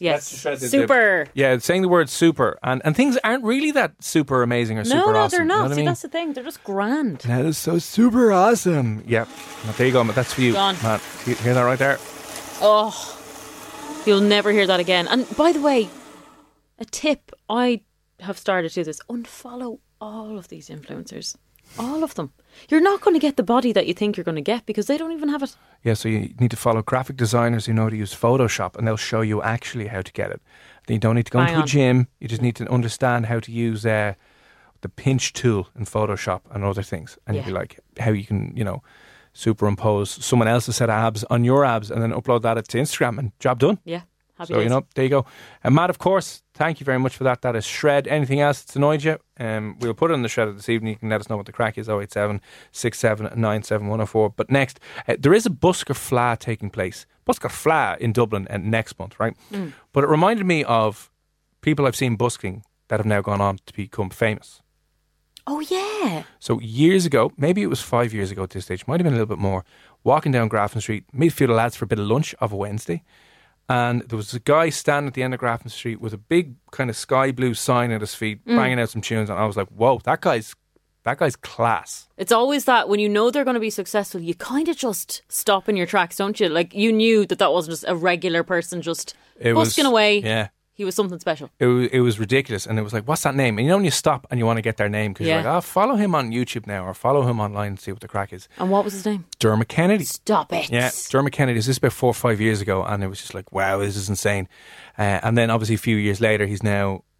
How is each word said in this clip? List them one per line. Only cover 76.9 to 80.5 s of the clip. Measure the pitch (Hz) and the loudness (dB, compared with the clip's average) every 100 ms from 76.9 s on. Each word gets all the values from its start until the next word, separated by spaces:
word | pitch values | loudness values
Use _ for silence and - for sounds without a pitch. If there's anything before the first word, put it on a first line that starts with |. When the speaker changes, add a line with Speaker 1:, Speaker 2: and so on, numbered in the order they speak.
| - | -4
Speaker 2:
sky | - 131 135 | 0 2 2
blue | 127 127 | 0 -2
sign | 113 - 123 120 | 0 0 2 2
at | 110 | -2
his | 104 - | -6 -6
feet, | 110 104 - | -6 -6 0
Speaker 1:
Mm. | 233 | 2
Speaker 2:
banging | 127 123 | 2 0
out | 113 | -2
some | 110 | -4
tunes. | - 113 107 | -4 -2 -2
And | 95 | -2
I | 107 | -2
was | 101 | -2
like, | 95 | -6
"Whoa, | 98 120 117 - | 2 2 2 0
that | 156 | 0
guy's, | 180 120 - | 2 0 -4